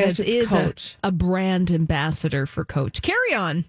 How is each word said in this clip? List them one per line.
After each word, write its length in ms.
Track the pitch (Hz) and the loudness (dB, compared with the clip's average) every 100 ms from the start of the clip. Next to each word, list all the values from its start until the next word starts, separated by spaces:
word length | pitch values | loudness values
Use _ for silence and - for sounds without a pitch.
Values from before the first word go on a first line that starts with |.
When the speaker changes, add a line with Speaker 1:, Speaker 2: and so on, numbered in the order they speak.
Speaker 1:
Lopez 180 | 196 170 | 4 2
Speaker 2:
it's 80 | - | 0
Speaker 1:
is 240 | 240 226 | 2 2
a, 120 | 185 156 | 2 2
Speaker 2:
Coach. 300 | - - - | -4 -10 -6
Speaker 1:
a 80 | 196 | -2
brand 600 | 175 180 185 190 185 175 | 0 2 2 2 2 2
ambassador 720 | 165 160 156 156 151 160 139 135 | 2 2 0 0 -2 -2 -2 -2
for 180 | - - | -6 -6
Coach. 340 | 143 135 - | -2 -2 -2
Carry 300 | - 427 494 | -2 0 0
on. 300 | 254 175 156 | 0 -2 -4